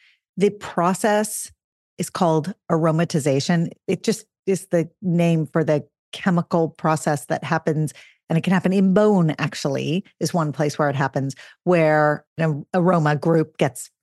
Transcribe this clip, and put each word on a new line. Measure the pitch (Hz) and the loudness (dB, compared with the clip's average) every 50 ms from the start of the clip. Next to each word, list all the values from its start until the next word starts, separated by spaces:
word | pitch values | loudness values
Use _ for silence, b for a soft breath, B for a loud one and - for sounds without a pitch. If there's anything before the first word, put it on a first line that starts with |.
| b b b b b _ _ | b b b b b _ _
The | 185 190 202 | 0 0 0
process | 202 208 - - - 185 170 180 190 - - 214 208 208 214 214 - - - - - _ _ _ _ _ _ _ _ - | 0 -2 -10 -8 -4 0 0 0 0 0 0 0 2 0 0 -2 -6 -10 -12 -14 -16 _ _ _ _ _ _ _ _ -10
is | - - | -10 -8
called | - - 190 165 160 156 147 180 214 _ _ - | -4 0 0 2 2 2 0 -4 -8 _ _ -4
aromatization. | 170 160 160 160 156 160 170 - - 156 135 147 135 139 - - 175 165 170 - - _ _ | -2 0 2 2 2 2 0 0 -2 -2 0 0 0 0 0 0 0 0 -2 -4 -6 _ _
It | - 185 175 - | -6 -6 -4 -2
just | 226 214 - - _ _ _ _ | -4 -4 -4 -6 _ _ _ _
is | 196 190 175 - - | -4 -4 -4 -2 -2
the | - 170 156 165 _ _ 208 | -2 -2 -2 -2 _ _ -4
name | 185 165 170 170 170 170 160 156 | -2 0 2 2 2 2 0 0
for | - - 170 156 | -2 -2 -2 0
the | 156 151 147 147 - _ _ _ _ - | 0 0 -2 -2 -6 _ _ _ _ -12
chemical | - - 196 175 170 165 - - 170 165 151 | -6 -2 0 0 0 0 0 0 0 0 -2
process | - - - 160 156 151 - 165 147 139 - | -2 -4 -2 -2 -2 0 0 -2 -2 -4 -4
that | - 160 - - | -6 -6 -6 -4
happens. | 131 165 160 - 165 151 151 156 143 - B B B B B B - | -2 -2 -2 0 0 -2 0 -2 -4 -6 B B B B B B -4
And | 160 165 | -2 -2
it | - | 0
can | 180 190 | 0 0
happen | 180 - 185 190 | 0 2 0 2
in | 202 190 190 180 | 2 2 4 4
bone, | 208 214 214 208 185 170 156 143 - | 4 4 4 4 4 2 2 0 -2
actually, | 151 - - - - 147 135 131 131 139 156 185 - b b b | -4 -6 -6 -6 -4 -4 -4 -4 -4 -4 -4 -4 -6 b b b
is | - 147 - | -6 -4 -2
one | 170 156 151 135 | -2 -2 -2 -2
place | - 156 147 - - | -2 -4 -2 -2 -2
where | 151 143 | -2 -2
it | 139 | 0
happens, | 139 143 131 - 143 135 135 - B B B B B B | 0 -2 -2 -2 -4 -4 -4 -6 B B B B B B
where | 175 180 165 156 156 156 151 151 151 151 - - _ _ - | 0 2 4 4 4 4 4 4 2 0 -2 -6 _ _ -4
an | 165 160 147 143 - - - | -2 -2 -2 -4 -6 -4 -2
aroma | 185 165 180 180 170 151 147 151 | 0 2 2 2 2 2 2 0
group | 135 - 170 165 160 156 156 _ - | 0 0 2 2 2 0 -2 _ -2
gets | 156 139 - - - - _ _ | -2 -2 -2 -6 -16 -18 _ _